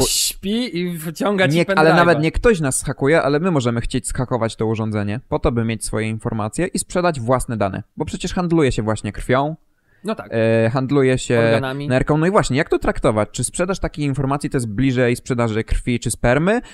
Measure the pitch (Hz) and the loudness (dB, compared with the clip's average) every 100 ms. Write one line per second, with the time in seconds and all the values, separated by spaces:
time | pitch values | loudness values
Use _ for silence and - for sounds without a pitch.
0 | 127 - - - 190 220 247 170 180 170 | 4 0 -2 -4 -4 -2 -2 -4 -4 -6
1 | 160 151 196 196 185 165 170 190 156 175 | -8 -4 -2 2 2 2 2 4 6 6
2 | 175 156 156 - - 185 143 - - - | 6 4 2 2 2 2 0 -2 -4 -2
3 | 135 160 139 147 185 151 120 117 - 127 | 2 4 2 2 2 2 0 -2 -2 -4
4 | - - 127 123 110 - 110 110 110 104 | -4 -4 -2 -2 -2 -2 -2 -2 -2 -2
5 | 101 113 - 151 156 120 113 110 - 110 | -4 -6 -6 -2 0 0 -2 -4 -6 -4
6 | 110 110 120 113 107 - 180 - - 180 | -4 -4 -6 -4 -4 -4 -4 -4 -4 0
7 | 175 139 113 127 - 113 98 98 - - | 0 0 0 0 0 -2 -2 -2 -10 -8
8 | - 185 180 - 175 165 135 117 110 107 | -8 -6 -6 -4 0 2 2 2 -2 -2
9 | 107 - - 135 147 160 _ _ _ _ | -6 -6 0 0 0 -6 _ _ _ _
10 | 190 220 - 117 110 113 113 131 131 143 | -8 -8 -4 0 2 4 2 0 0 2
11 | 131 131 - 120 113 113 135 139 143 127 | 4 2 2 2 4 2 0 -6 -2 0
12 | - 151 170 202 135 135 - 359 - - | 2 2 2 2 2 0 0 0 0 0
13 | 143 107 107 - 123 - 175 185 170 - | 2 2 -2 -4 -6 -2 -2 -2 -6 -4
14 | 143 135 135 139 147 139 117 101 135 123 | -4 -2 -2 -2 -2 -2 -2 0 0 2
15 | 120 123 - 123 117 107 - - - 120 | 2 0 -2 -2 0 -2 -2 -2 0 -2
16 | - - 120 135 175 233 - | -2 0 2 2 2 0 -4